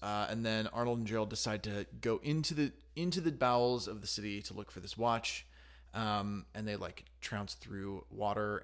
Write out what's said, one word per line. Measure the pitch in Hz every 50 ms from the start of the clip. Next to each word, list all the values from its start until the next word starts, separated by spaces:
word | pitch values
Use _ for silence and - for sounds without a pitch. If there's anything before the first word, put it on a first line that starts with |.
uh, | - 104 104 104 104 -
and | 110 113 113
then | 110 110 110 110
Arnold | - - 117 120 120 120 117
and | 113
Gerald | 104 113 110 107 98
decide | 110 - - 113 107 101 -
to | 107 101 104 98 - 117 113
go | - 117 113 - -
into | 147 151 160 147 - 160
the, | 151 147 - - - - - -
into | 156 175 180 170 190
the | 165 165 143
bowels | 123 127 123 123 120 120 123 123 120 -
of | 104 107 104
the | -
city | - - 107 104 104 101 101 101
to | - 98
look | 104 101 -
for | - 92
this | 90 101 -
watch. | 113 117 117 117 113 - - - - - - - - - - - - - - -
Um, | 110 110 107 104 101 101 104 101 98 - - -
and | 107 107
they, | 107 104
like, | 95 92 85 - - - - - -
trounce | - - 113 104 101 95 -
through | - - - 104 98 98 98 98 92 - -
water | - 98 104 101 104 107 107 104 104 -